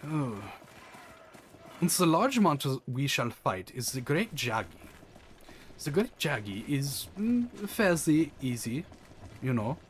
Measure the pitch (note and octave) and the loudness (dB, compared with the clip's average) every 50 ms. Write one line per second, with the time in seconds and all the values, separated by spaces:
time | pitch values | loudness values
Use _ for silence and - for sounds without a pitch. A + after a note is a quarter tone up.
0 | - D3 D#3 D#3 C#3+ B2 A2 G2 G2+ G2 - - - - - - - - - - | -8 -2 -2 0 0 0 -2 -6 -8 -12 -14 -16 -18 -20 -20 -20 -20 -20 -20 -20
1 | - - - - - - - - - - - - - - - - E3+ F3 - - | -20 -20 -20 -20 -20 -20 -20 -20 -20 -20 -20 -20 -20 -20 -4 0 0 2 4 4
2 | F3+ E3+ D#3 E3+ G#3+ C4+ C4+ B3 G#3 F#3 D3+ C#3 - C#3+ C3 B2+ _ - B2 B2+ | 4 6 6 6 4 4 4 6 6 6 4 4 0 -2 -2 -2 _ -6 -2 -2
3 | C#3+ C#3 - - B2 A#2+ - - - C#3 G2+ F#2+ F#2 - - B2+ A#2 - - C3 | 0 0 0 0 0 -2 -4 -2 -2 -2 -2 -2 -6 -10 -8 -6 -6 -4 -4 -6
4 | B2 - C#3+ E3 A3 A3 - C#3 A#2+ A#2+ A2 A2 G2+ - - - - - - - | -2 0 0 0 0 -2 -4 -4 -4 -2 0 -2 -2 -4 -10 -18 -20 -20 -20 -20
5 | - - - - - - - - - - - - - - - - - D3 C#3+ F3+ | -20 -20 -20 -20 -20 -20 -20 -20 -20 -20 -20 -20 -20 -20 -16 -8 -8 0 0 0
6 | A3+ - - - - D#3+ D3 A#2+ G#2 G#2 G2 G2+ A#2 - C#3+ C3+ C#3 C#3 C3+ - | 0 0 -2 -4 -2 -2 -2 -2 -4 -6 -6 -6 -2 -2 0 0 0 -2 -4 -6
7 | - - - F#3+ G#3 A3+ A#3+ A#3+ A#3+ A#3+ - - G#3 G3 - - A3 F#3+ F3 D#3+ | -8 -10 -6 -4 0 2 2 2 0 -2 -6 -8 -8 -8 0 2 4 4 4 4
8 | - - D3+ D#3 E3 C#3+ - - - B2+ B2 A#2 - A#2 A2+ C#3+ F3 - - - | 4 4 4 4 4 2 -2 -6 -4 -4 -2 -2 -4 -4 -4 -6 -6 -10 -16 -20
9 | - - - - - - - - - B2+ B2+ A#2 G#2 A2+ D#3+ - - | -20 -20 -20 -20 -18 -18 -14 -6 -2 0 0 0 0 -2 -4 -6 -8